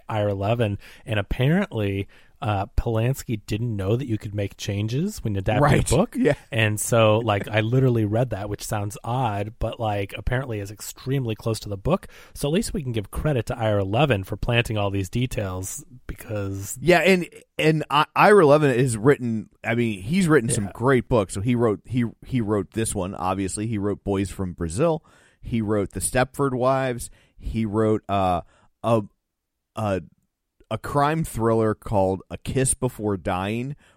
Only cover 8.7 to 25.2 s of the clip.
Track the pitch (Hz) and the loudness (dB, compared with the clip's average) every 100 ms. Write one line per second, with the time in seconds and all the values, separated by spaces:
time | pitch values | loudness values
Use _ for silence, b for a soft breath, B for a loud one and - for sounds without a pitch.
8.7 | 107 101 - - 127 120 101 104 - 113 | -4 -6 -8 -6 -2 -2 -2 -6 -4 -6
9.7 | - 110 104 101 - - 127 135 107 98 | -2 -4 -2 -4 -6 -2 -2 -2 -6 -8
10.7 | 107 - - 127 139 117 107 - 90 104 | -12 -16 -12 -4 -2 -2 -4 -2 -4 -4
11.7 | 98 139 95 - B B - 143 175 233 | -6 -4 -4 -6 B B -6 -2 -2 -2
12.7 | 214 131 113 98 - 151 131 - 127 110 | -6 -6 -6 -6 -4 -2 -2 -2 -2 0
13.7 | 104 95 110 147 101 98 104 - 120 117 | 0 0 2 2 0 -2 -6 -2 0 0
14.7 | 107 101 98 95 120 127 - 101 92 95 | 0 -2 -2 -2 -2 -2 -4 -6 -6 -8
15.7 | - - 123 - - - 104 98 98 101 | -12 -16 -18 -14 -14 -8 -6 -4 -6 -8
16.7 | 127 139 170 165 190 165 - - - 156 | -4 2 4 4 2 0 -12 -14 0 2
17.7 | 156 - 143 151 - 175 208 151 147 147 | 2 2 2 2 6 8 10 10 8 6
18.7 | 120 135 113 120 127 120 110 - _ 110 | 4 2 2 4 4 2 -4 -6 _ -4
19.7 | 117 117 98 98 185 170 151 117 - 98 | 0 0 -2 -2 0 4 4 4 -2 -4
20.7 | - 123 131 - 120 98 98 113 120 120 | -2 2 2 4 0 0 -2 0 2 2
21.7 | 95 - 123 117 - - 131 104 107 87 | 0 -2 -2 -2 -4 -4 -2 0 -2 -2
22.7 | 107 113 107 90 - 92 95 95 - 110 | -4 -4 -4 -6 -4 -2 -2 -2 -4 -6
23.7 | 107 101 98 101 98 98 - 92 82 85 | -4 -4 -4 -2 -2 -2 -4 -8 -6 -6
24.7 | 85 165 156 _ b | -2 0 -2 _ b